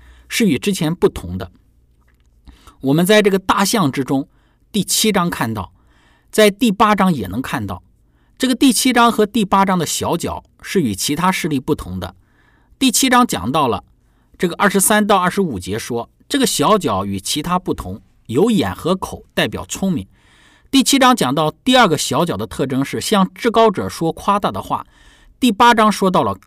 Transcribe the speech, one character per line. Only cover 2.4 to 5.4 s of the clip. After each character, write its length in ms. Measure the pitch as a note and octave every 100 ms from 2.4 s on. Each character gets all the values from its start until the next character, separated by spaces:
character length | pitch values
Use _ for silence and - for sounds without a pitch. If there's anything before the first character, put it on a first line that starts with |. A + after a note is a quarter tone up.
| - - - -
我 120 | C3
们 120 | D#3
在 160 | F3+ G#3+
这 80 | G3+
个 120 | F#3+
大 240 | - -
象 260 | G3 A3+ C#3+
之 140 | C#3
中， 240 | C3 C#3 - _ _ _ _
第 140 | G#3
七 260 | - - A3
章 180 | G3 F3
看 240 | -